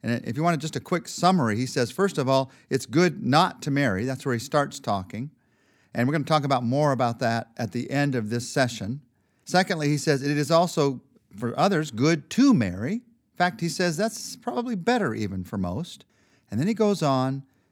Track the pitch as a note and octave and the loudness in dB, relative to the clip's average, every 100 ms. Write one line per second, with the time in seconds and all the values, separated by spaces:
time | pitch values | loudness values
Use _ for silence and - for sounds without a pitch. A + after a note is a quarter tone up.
0 | - A#2 - A2+ E3 E3 D#3 C3+ - F3+ | -4 -4 -4 -2 0 0 -4 -8 -4 -4
1 | - - F3 F#3 A#2 G#2 B2+ C#3 A#2+ - | -4 2 4 4 2 0 -2 -2 -2 0
2 | G3 D#3+ C3 C3+ C3 - _ C3 - B2 | -2 0 2 2 2 -8 _ -4 0 2
3 | F3+ D3 - C#3+ F#3 - - C#3 C#3 F#2+ | 2 2 2 4 4 0 -4 0 0 0
4 | B2 B2+ C#3+ A#2+ - D3+ C#3 - - G2+ | -4 -6 -4 -4 0 0 0 -4 -4 -4
5 | F#2+ G#2 C#3 _ _ _ _ _ _ - | -4 -10 -12 _ _ _ _ _ _ -2
6 | B2 D#3 C3+ D#3 C#3 C3+ A#2 C3+ D3+ C3 | 0 0 2 2 2 0 2 2 2 2
7 | B2 A#2 A#2+ A#2 - - A#2 A#2+ - C3+ | 0 0 0 0 -4 -8 -6 -6 -4 0
8 | C#3+ B2+ G#2+ A#2+ A#2+ - B2+ A#2 G2+ C#3 | 0 0 -2 -4 -4 0 0 0 -8 -8
9 | _ _ _ _ - F3+ F#3 F3+ D3 D3 | _ _ _ _ 0 2 2 0 0 0
10 | D#3+ C#3 C#3+ D3 C#3+ E3 F3 - C#3+ B2+ | 2 0 0 -2 4 4 4 2 0 0
11 | _ _ _ - A#2+ - F3+ F#3 D3+ A2 | _ _ _ -8 -6 2 2 2 -2 0
12 | C#3 E3 - - C#4 G3+ G2+ F2+ A#2 A3+ | 2 2 -2 2 4 6 2 -2 -6 -6
13 | - _ _ _ F3+ - E3+ - F3+ D#3 | -8 _ _ _ -2 0 -6 0 -2 0
14 | A3 - - - - B3+ A#3+ A3 E3+ B3 | -4 -4 -14 -10 -8 -6 -4 -4 0 0
15 | G#3 A2 G#2 F#2 F2+ G#2 F2+ F#2+ F3 - | 0 -2 -4 -6 -6 -4 -4 -4 -8 -14
16 | _ _ _ _ _ G#2 E3 A3 G#3+ G3+ | _ _ _ _ _ -4 -2 0 0 2
17 | D3+ C3 C3 C3+ - _ _ | 2 2 0 -4 -10 _ _